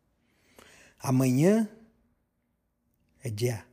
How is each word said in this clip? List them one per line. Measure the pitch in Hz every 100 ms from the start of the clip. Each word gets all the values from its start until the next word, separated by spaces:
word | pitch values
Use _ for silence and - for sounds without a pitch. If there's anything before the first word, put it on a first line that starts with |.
| _ _ _ _ _ - - - - _
Amanhã | - 131 131 127 175 220 214 - - _ _ _ _ _ _ _ _ _ _ _ _ _
é | 120
dia | 104 123 110 -